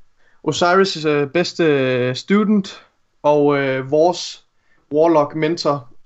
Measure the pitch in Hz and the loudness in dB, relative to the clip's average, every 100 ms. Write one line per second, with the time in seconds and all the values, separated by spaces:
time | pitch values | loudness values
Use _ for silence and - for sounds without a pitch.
0 | - _ _ _ - 143 175 185 190 165 | -20 _ _ _ -8 -2 2 2 2 -2
1 | 151 147 143 170 175 - 165 143 131 127 | -2 -2 -2 -2 -2 0 0 2 0 0
2 | 123 127 - 202 208 214 196 - - _ | -2 -4 0 0 2 0 -2 -10 -20 _
3 | _ _ 147 147 147 143 135 131 131 151 | _ _ 0 2 2 2 0 -4 -2 2
4 | 170 170 - - _ _ _ _ - 147 | 2 0 -8 -16 _ _ _ _ -6 0
5 | 165 156 143 156 156 170 156 143 123 - | 2 2 0 -2 -4 -2 -2 -4 -6 -20